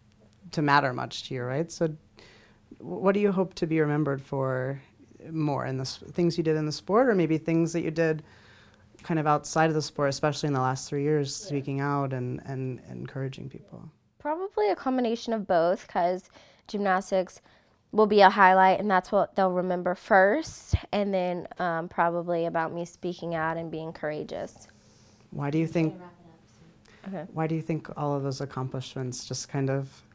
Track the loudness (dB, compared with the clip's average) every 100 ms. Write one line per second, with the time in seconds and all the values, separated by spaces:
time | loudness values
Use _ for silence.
0 | _ _ _ _ -8 -2 4 4 4 -2
1 | -6 -8 -10 -6 -4 -4 -4 -2 -2 -2
2 | -14 -20 -20 -20 -20 _ _ -18 -12 0
3 | 2 4 2 2 0 -2 -2 2 2 2
4 | 0 -2 -4 -4 -2 -2 -4 -8 -12 _
5 | -20 -20 -10 -4 -2 -2 -4 -6 -6 -10
6 | -10 0 0 2 0 0 0 -4 0 2
7 | 4 4 2 0 2 2 2 0 -4 0
8 | 0 0 -6 -20 -20 -20 -20 _ _ -20
9 | -4 0 2 2 2 2 2 2 -2 -2
10 | -2 0 -2 0 -2 0 0 -2 -4 -2
11 | 0 0 0 -6 -6 -6 -4 -4 -2 -2
12 | -2 -4 -6 -6 -8 -6 -6 -8 -12 -12
13 | -10 -8 -8 -8 -14 -16 -18 -20 -20 -20
14 | _ _ -8 -6 -6 -2 -2 0 -2 -2
15 | -2 -4 -4 -6 0 2 4 0 -2 -2
16 | 0 -2 -8 -20 -20 _ -10 -4 0 0
17 | 2 -2 -2 -8 -20 _ _ _ _ 4
18 | 6 10 8 10 8 10 8 6 4 0
19 | 2 0 2 2 2 2 0 -2 -2 -4
20 | 4 6 8 4 -2 -8 -2 -2 0 -2
21 | 0 0 0 -2 -8 -4 -2 -2 -4 0
22 | 2 2 -2 0 0 -2 -4 -4 -8 -8
23 | -8 -6 -6 -2 -2 -4 -6 -8 -10 -8
24 | -6 -6 -8 -10 -10 -14 -20 _ _ _
25 | -20 _ _ -6 -2 0 0 0 0 -2
26 | -14 -20 -20 -20 _ -20 -20 _ -20 -18
27 | -12 -10 -8 -4 -2 -2 -2 -6 -6 -6
28 | -2 -2 -2 -4 -6 -6 -6 -6 -8 -8
29 | -8 -8 -8 -10 -6 -4 -2 -2 -4 -14
30 | -20